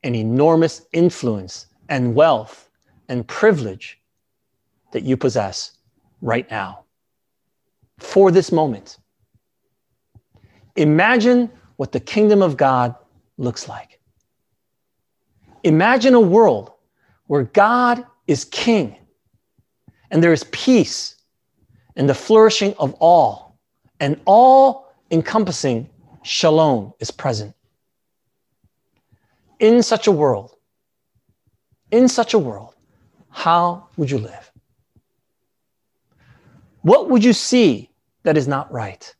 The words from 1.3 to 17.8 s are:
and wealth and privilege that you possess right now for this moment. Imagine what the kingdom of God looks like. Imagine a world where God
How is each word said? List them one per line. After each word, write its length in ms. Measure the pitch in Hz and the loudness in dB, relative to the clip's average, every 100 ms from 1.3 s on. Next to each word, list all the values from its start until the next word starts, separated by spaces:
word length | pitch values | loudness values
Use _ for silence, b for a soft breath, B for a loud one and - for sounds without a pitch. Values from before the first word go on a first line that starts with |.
| 107 92 - - _ _ | -8 -10 -20 -20 _ _
and 260 | 143 123 | -4 -2
wealth 560 | 117 160 123 107 - _ _ _ _ _ | 0 2 0 -6 -20 _ _ _ _ _
and 180 | 123 113 | -10 -10
privilege 760 | - 214 180 113 92 - - _ _ _ _ _ _ _ _ _ | 0 0 0 -4 -12 -20 -20 _ _ _ _ _ _ _ _ _
that 100 | 113 | -10
you 140 | 127 127 | -4 -2
possess 560 | 139 117 98 - - _ _ _ _ _ | -2 -4 -6 -10 -16 _ _ _ _ _
right 280 | 117 117 - | -6 -6 -6
now 340 | 110 95 90 _ _ _ _ _ _ _ _ _ _ _ _ | -10 -12 -14 _ _ _ _ _ _ _ _ _ _ _ _
for 320 | - - 196 | -4 2 4
this 200 | 180 170 | 2 0
moment. 480 | 165 156 104 - - _ _ _ _ _ _ _ _ _ _ _ _ _ _ _ _ _ - | -2 -4 -6 -14 -20 _ _ _ _ _ _ _ _ _ _ _ _ _ _ _ _ _ -2
Imagine 720 | 151 151 202 247 220 247 233 b b b | 0 2 2 2 2 0 -2 b b b
what 160 | 135 | -8
the 80 | 151 | -8
kingdom 400 | - - 214 208 | -6 0 2 4
of 160 | 185 135 | 2 0
God 380 | 139 131 123 123 _ _ _ - | 0 0 -2 -6 _ _ _ -10
looks 320 | 123 117 - | -8 -8 -14
like. 320 | - - _ _ _ _ _ _ _ _ _ _ _ _ _ _ _ _ _ | -18 -20 _ _ _ _ _ _ _ _ _ _ _ _ _ _ _ _ _
Imagine 500 | 190 156 196 254 240 | 0 2 2 2 4
a 60 | 247 | 4
world 520 | 202 196 220 113 98 _ _ _ _ _ _ | 4 4 2 0 -6 _ _ _ _ _ _
where 180 | 143 | -4
God 640 | 123 - 202 247 | -2 0 2 2